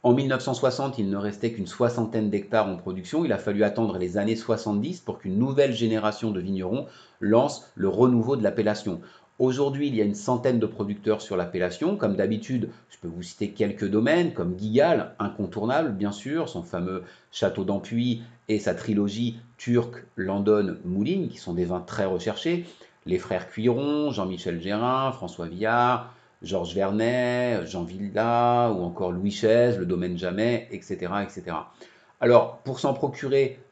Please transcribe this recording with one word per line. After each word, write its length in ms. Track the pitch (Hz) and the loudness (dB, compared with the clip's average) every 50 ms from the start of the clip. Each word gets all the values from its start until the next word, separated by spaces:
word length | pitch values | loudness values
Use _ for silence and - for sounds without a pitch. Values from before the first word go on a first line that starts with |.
| - | 6
En 100 | 123 120 | 6 4
mille 140 | 135 139 135 | 6 4 2
neuf 140 | 131 127 127 | 0 0 0
cent 120 | - 107 | -2 -2
soixante, 420 | 107 - 131 123 - 135 139 127 117 | 2 2 0 2 0 -4 -4 -2 -2
il 120 | 104 98 | -2 -2
ne 60 | 98 | 0
restait 340 | 101 101 104 101 - - 113 | -2 -2 -4 -4 -2 -4 -4
qu'une 160 | 113 - 95 | -2 -2 -8
soixantaine 640 | 87 - - 123 120 120 120 113 110 - 113 107 104 | -8 0 2 2 2 2 0 -2 -2 0 0 0 0
d'hectares 380 | 98 101 101 - - 110 107 95 | 0 -2 -2 0 2 2 2 2
en 80 | 95 | -2
production. 480 | 87 - 95 92 95 87 - - 156 170 | -6 -6 -8 -8 -8 -8 -4 -2 -2 0
Il 80 | 147 104 | 0 0
a 40 | |
fallu 280 | 98 - 107 101 101 107 | -2 -2 -2 2 2 2
attendre 340 | 101 101 - 113 104 92 92 | 2 2 0 0 0 0 -2
les 180 | 90 90 87 | -4 -2 -2
années 200 | 104 101 110 113 | 0 0 0 -2
soixante-dix 640 | 113 - - 113 107 - 110 104 101 110 151 180 175 | -2 0 -2 -2 0 0 -2 0 0 -2 -2 -6 -8
pour 180 | _ - 90 - | _ -10 -10 -8
qu'une 180 | - 98 92 | -6 -4 0
nouvelle 360 | 101 120 135 135 143 143 135 120 | 0 0 2 4 4 4 4 4
génération 580 | 110 117 110 110 110 107 107 104 - - 113 | 0 0 0 0 2 0 0 -2 0 -4 -2
de 80 | 104 92 | -2 -2
vignerons 480 | 87 95 98 92 92 90 104 135 135 - - - - _ _ _ | -2 -2 -4 -2 -2 -2 -4 -4 -6 -8 -14 -20 -20 _ _ _
lance 500 | - 101 107 117 135 143 143 - - - _ | 2 4 6 6 6 4 0 -6 -14 -18 _
le 140 | - 95 98 | -2 0 0
renouveau 480 | 90 101 123 127 123 117 113 120 139 | 4 6 6 6 6 4 4 2 0
de 80 | 123 107 | 2 2
l'appellation. 560 | 98 98 - 107 107 104 104 - 104 90 85 - - - - _ _ _ _ | 0 2 2 2 0 0 0 -4 -6 -6 -6 -10 -16 -20 -20 _ _ _ _
Aujourd'hui, 480 | 131 131 131 131 143 143 139 139 147 143 | 2 2 4 2 0 0 0 0 -2 0
il 80 | 131 | 2
y 40 | 110 | 2
a 40 | 104 | 2
une 100 | 104 101 | 2 0
centaine 460 | - - - - 107 - 139 123 117 | -2 0 0 0 2 2 2 2 4
de 60 | 110 | 2
producteurs 540 | 104 - - 107 101 104 101 - 107 107 107 | 0 -2 -4 -4 -4 -4 -4 0 0 0 0
sur 160 | - - 101 | 0 -4 -2
l'appellation. 600 | 90 87 87 85 92 90 90 87 - 151 175 208 | -2 -2 -2 -2 -2 -2 -2 -2 0 0 0 0
Comme 180 | 202 - 104 98 | 0 0 0 2
d'habitude, 560 | 90 - - 110 107 - - 131 123 - - - - _ _ | 2 0 0 0 -2 -4 -4 -2 -2 -2 -4 -8 -16 _ _
je 80 | - _ | -20 _
peux 100 | - 85 | -12 -10
vous 160 | 82 87 87 | -10 -10 -12
citer 260 | - - - 107 101 | -12 -8 -6 -6 -6
quelques 400 | - - 110 101 101 - 107 98 | -2 -2 -2 -2 0 -2 -2 0
domaines, 440 | 98 107 117 139 156 175 175 165 - | 2 2 4 4 4 4 2 0 -2
comme 200 | - 87 87 90 | -2 -4 -4 -4
Guigal, 640 | 92 104 107 107 127 147 170 170 120 - - - - | -4 -6 0 4 4 4 6 4 2 0 -4 -6 -6
incontournable, 720 | 107 101 - - 104 87 - 107 101 117 131 151 165 143 | -6 -6 -4 -4 -6 -4 -4 -4 -2 0 0 0 0 0
bien 220 | 104 92 101 101 101 | -2 -2 -4 -4 -4
sûr, 360 | - - 135 147 165 160 - | -6 -8 -6 -4 -4 -4 -4
son 140 | - 92 85 | -6 -10 -10
fameux 400 | - - 90 87 90 92 92 90 - - - _ _ - | -6 -6 -4 -4 -4 -4 -6 -8 -12 -20 -20 _ _ -6
château 320 | - - 98 - - 95 | 0 0 0 0 0 -2
d'Ampuis 580 | 92 101 98 87 - 117 117 120 123 117 113 - - - - _ - | -2 -2 -4 -4 -4 -2 -2 0 0 -2 -2 -6 -14 -20 -20 _ 0
et 120 | 110 104 | 0 0
sa 140 | - 101 87 | 2 -2 -4
trilogie 680 | - - - 107 101 101 101 101 110 120 120 113 - - - _ | -2 -2 0 0 2 2 0 0 -2 -4 -4 -4 -8 -16 -20 _
turque, 480 | _ - 120 120 120 113 117 - - - - _ | _ -2 2 2 2 2 0 -6 -14 -16 -16 _
Landon, 600 | - 95 92 95 101 101 104 107 107 101 92 85 - - | -6 -4 -2 -2 0 4 4 4 4 4 0 -2 -6 -6
Moulines, 440 | 87 90 98 107 135 185 196 170 120 | -4 -2 0 0 0 0 0 -2 -4
qui 100 | - - | -6 -10
sont 160 | - - 85 | -8 -6 -2
des 100 | 87 90 | -2 -2
vins 200 | 87 90 90 90 | -2 -2 -4 -6
très 200 | - - - 101 | -8 -4 -2 -2
recherchés. 640 | 95 92 87 - 110 104 - - 165 170 175 175 - - - - - _ _ _ | 0 0 -2 -2 -4 -6 -2 -2 -2 -2 -2 -4 -8 -16 -20 -20 -20 _ _ _
Les 140 | 85 90 90 | -2 -2 -2
frères 300 | - - 95 90 87 - | -2 -2 -4 -4 -4 -6
Cuiron, 640 | - - 110 123 120 127 143 147 147 151 151 147 123 | -8 0 2 2 2 2 0 0 0 0 0 -2 -2
Jean-Michel 480 | 107 95 92 92 85 - 92 87 85 | -2 -4 -4 -4 -6 -4 -4 -6 -4
Gérin, 500 | 82 95 101 107 120 123 127 131 135 135 | -4 -4 -2 0 0 0 0 0 0 -2
François 380 | 131 - - - - - 85 82 | -4 -6 -10 -12 -8 -8 -10 -8
Villard, 680 | 85 90 107 110 117 120 120 123 123 117 - - - - _ _ _ _ | -6 -2 0 2 4 4 4 4 2 0 -2 -10 -18 -20 _ _ _ _
Georges 360 | - 82 95 92 87 87 82 | -10 -4 -4 -2 -2 -2 -2
Vernet, 920 | 98 98 98 101 107 110 117 123 127 123 123 123 123 123 123 117 98 85 | 0 0 0 2 2 2 2 2 2 0 0 0 0 0 0 0 -2 -4
Jean 160 | 82 - 90 85 | -6 -6 -6 -6
Villa, 880 | 85 92 95 101 101 104 104 110 117 117 120 120 120 120 120 120 117 | -6 -8 -8 -8 -4 -2 0 2 2 2 4 4 4 4 4 4 2
ou 140 | 107 92 87 | 2 0 -2
encore 260 | 87 87 - 95 90 | -4 -4 -4 -4 -2
Louis 220 | 90 90 95 101 101 | -2 0 -2 -2 -2
Chaise, 440 | - - 110 113 117 120 123 117 | 2 4 6 6 8 6 4 4
le 100 | 95 90 | 0 0
domaine 300 | 87 90 87 90 90 90 | -2 0 -2 -2 -2 -4
Jamais, 520 | 85 92 90 90 98 110 120 120 113 - - | -2 -4 -4 0 0 0 2 0 0 -4 -8
et 100 | 101 95 - | -12 -12 -8
cetera, 420 | - 101 87 90 87 95 101 101 | -8 -8 -6 -4 -4 -2 -4 -4
et 40 | - | -4
cetera. 420 | - 95 85 87 85 80 78 - _ _ - - - _ _ _ _ _ | -8 -12 -10 -6 -6 -8 -8 -10 _ _ -20 -20 -20 _ _ _ _ _
Alors, 380 | - 120 120 113 - - - - | 4 8 8 8 8 6 -6 -10
pour 200 | - 135 131 - | -8 -8 -8 -2
s'en 160 | - 143 131 | 0 -2 0
procurer 640 | - - 135 - - - 135 135 139 139 - - - - _ | 0 -2 -4 -4 -4 -4 2 4 4 2 2 0 -10 -20 _